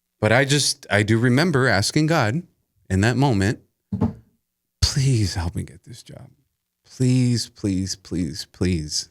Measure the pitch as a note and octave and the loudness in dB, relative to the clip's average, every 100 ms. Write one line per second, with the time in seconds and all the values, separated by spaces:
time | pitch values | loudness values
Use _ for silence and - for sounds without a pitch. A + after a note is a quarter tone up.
0 | _ _ G#2+ A#2 C#3 C#3+ B2 - - G2+ | _ _ 2 2 4 2 0 -4 -2 0
1 | G#2 A2 B2 B2 F3+ C#3 B2+ G2 G#2 D#3 | 2 2 2 2 2 2 2 2 0 0
2 | D3+ E3 A2 D3 - _ _ _ _ F#2+ | 0 2 0 -2 -8 _ _ _ _ 0
3 | A2 A#2+ C#3+ G2+ G2 C#3 _ _ _ - | 0 2 2 2 0 -2 _ _ _ -4
4 | - - - _ _ _ _ _ - D3 | -4 -4 -16 _ _ _ _ _ -2 0
5 | C3+ A#2+ G2 G2 F2 F#2+ F2+ F2 - - | 0 0 0 -2 -6 -6 -10 -14 -20 -20
6 | - - - _ _ _ _ _ _ - | -20 -20 -20 _ _ _ _ _ _ -2
7 | B2+ B2+ B2 A#2 - - G#2 F#2 F#2+ - | 0 2 2 0 -4 -6 -4 -2 -4 -8
8 | - E2+ E2+ - - _ F2+ F2 D2+ - | -8 -6 -6 -8 -14 _ -2 -2 -4 -8
9 | - | -8